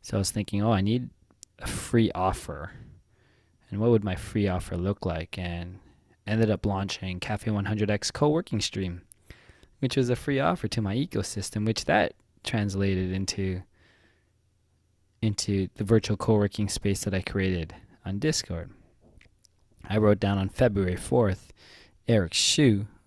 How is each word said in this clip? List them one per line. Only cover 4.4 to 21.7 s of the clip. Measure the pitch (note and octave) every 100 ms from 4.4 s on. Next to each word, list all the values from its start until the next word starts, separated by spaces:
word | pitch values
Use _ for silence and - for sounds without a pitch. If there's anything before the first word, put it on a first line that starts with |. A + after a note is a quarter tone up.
| G2
offer | F2+ - F2
look | F#2 G2+ F#2
like?" | E2 D#2+ -
And | F2+ F2 F2 F#2+ - _ _ _ -
ended | A2 A2
up | G2+ G#2
launching | F#2+ G2 - F#2 F2+
Cafe | - G#2 -
one | G#2 G2
hundred | G#2+ G#2
X | G#2 -
co-working | - D3 D#3 F#3+ G#2+
stream, | - - F#2+ F2 - - _ - - - - _
which | C3 C#3
was | B2
a | B2
free | - C3+
offer | D#3 F3+ A2
to | -
my | G2+ A2
ecosystem, | D#3 G#2 G#2 - G2 A2 G#2+
which | A2+
that | - G#2+ F2 - _ _ -
translated | A2 G#2 G2 G2 F#2 F#2
into, | F#2+ G2 - F#2+ F2+ - _ _ _ _ _ _ _ _ _ _ _ _ _ _ _
into | A2 G2+ - G2 F#2 -
the |
virtual | G2+ A2 - G#2
co-working | - A2 G2+ - G#2
space | - G2+ G2
that | -
I | F#2+
created | - G2+ F#2+ F2+ D#2 - - _ G2
on | G2
Discord. | D#3 D#3 - E2+ - - - _ _ - _ _ _ _ _ _ -
I | G#2+
wrote | G#2+ G#2
down | G2 G2
on | F#2+
February | - B2+ G2+ F#2 F2+
fourth, | - B2 G#2+ F#2 - - -